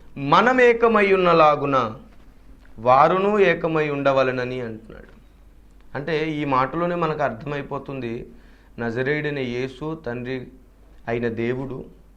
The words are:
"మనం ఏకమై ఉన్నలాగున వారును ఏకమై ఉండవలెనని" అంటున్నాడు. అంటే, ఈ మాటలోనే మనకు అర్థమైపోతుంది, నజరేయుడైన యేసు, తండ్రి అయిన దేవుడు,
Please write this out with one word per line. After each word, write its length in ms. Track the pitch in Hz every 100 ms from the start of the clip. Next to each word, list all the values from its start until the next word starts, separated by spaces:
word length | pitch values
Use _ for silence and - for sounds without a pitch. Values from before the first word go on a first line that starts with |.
| - 139
"మనం 440 | 139 170 233 254
ఏకమై 500 | 240 233 226 214 196
ఉన్నలాగున 800 | 190 175 165 151 143 139 135 110 110 - - - - - - - -
వారును 600 | 117 131 160 185 202 214
ఏకమై 500 | 180 165 170 160 151
ఉండవలెనని" 720 | 143 139 135 131 127 123 127
అంటున్నాడు. 520 | 117 107 107 - - - - _ - - - - - 135
అంటే, 340 | 147 156 160
ఈ 140 | 147 147
మాటలోనే 500 | 127 131 160 175 175
మనకు 280 | 160 156
అర్థమైపోతుంది, 1040 | 135 113 143 143 - 139 143 135 120 117 - - - - _ -
నజరేయుడైన 600 | 117 117 131 147 147 143
యేసు, 560 | 123 120 131 - 156 160 120
తండ్రి 420 | 120 123 131 123 - - _ - - -
అయిన 200 | 120 117
దేవుడు, 580 | 110 117 131 131 127 - - -